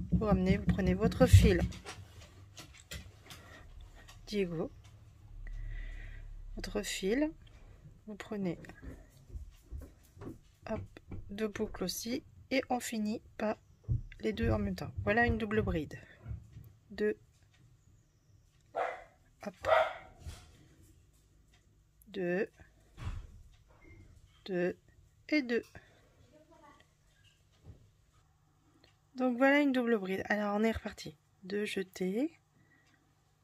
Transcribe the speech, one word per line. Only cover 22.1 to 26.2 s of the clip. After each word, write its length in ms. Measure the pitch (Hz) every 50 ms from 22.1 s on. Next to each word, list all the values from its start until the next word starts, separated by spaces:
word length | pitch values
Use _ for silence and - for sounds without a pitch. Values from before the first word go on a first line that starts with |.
| 190 196 185 175 180 185 220 - - - - - _ - - - - - - - - - - - - - - - - - - - - - - - - - - - - - - - - - -
deux 300 | - 190 175 180 185 - - _ - - - - - _ _ - -
et 140 | 311 302 262
deux. 220 | 233 240 226 - - - - - - - - - - _ -